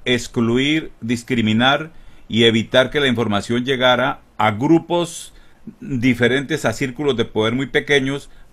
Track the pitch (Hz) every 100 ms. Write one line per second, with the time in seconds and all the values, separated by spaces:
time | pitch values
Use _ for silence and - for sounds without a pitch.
0 | 123 120 - 123 113 123 139 156 143 -
1 | 113 117 - 123 107 110 127 147 156 -
2 | - - - 107 117 113 107 127 127 147
3 | 139 120 110 101 95 120 123 131 127 123
4 | 135 - _ - 110 107 147 165 165 175
5 | 170 - - - - - - - 143 131
6 | 127 120 120 135 135 156 120 104 135 120
7 | 143 117 107 107 110 123 135 147 139 143
8 | 135 139 - - -